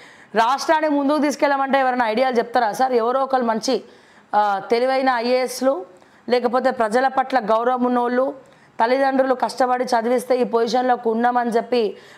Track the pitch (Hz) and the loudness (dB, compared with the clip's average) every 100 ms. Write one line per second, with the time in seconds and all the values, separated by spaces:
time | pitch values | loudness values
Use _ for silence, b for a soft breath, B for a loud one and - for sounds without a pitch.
0 | B B B 208 226 262 294 311 311 285 | B B B 0 2 0 0 0 2 0
1 | 277 302 285 - 285 269 269 269 254 247 | 0 0 0 0 0 0 0 0 0 0
2 | 226 220 262 240 233 254 220 196 262 247 | -2 0 0 0 0 0 0 0 0 2
3 | 226 262 269 262 233 220 262 240 - B | 0 0 0 0 0 -2 -2 -4 -6 B
4 | B B B - 208 196 - 233 254 262 | B B B 0 0 -2 -2 0 0 0
5 | 262 247 240 254 247 - 262 311 - - | 0 0 0 0 -2 -2 -2 -2 -8 -20
6 | b b - 247 233 254 254 254 220 240 | b b -2 0 0 0 0 0 0 2
7 | 262 262 262 262 208 220 240 254 247 247 | 0 0 0 -2 0 0 2 0 0 0
8 | 240 247 269 285 b b b - 226 262 | 0 0 -2 -4 b b b -2 0 2
9 | 269 262 262 247 220 - 254 247 240 233 | 2 2 0 0 -2 0 0 0 0 0
10 | 226 247 247 254 220 226 233 240 254 240 | 2 -2 0 0 0 0 0 0 0 0
11 | 226 226 240 247 240 226 233 247 208 - | 0 0 0 0 0 -2 0 -2 -2 -6
12 | B | B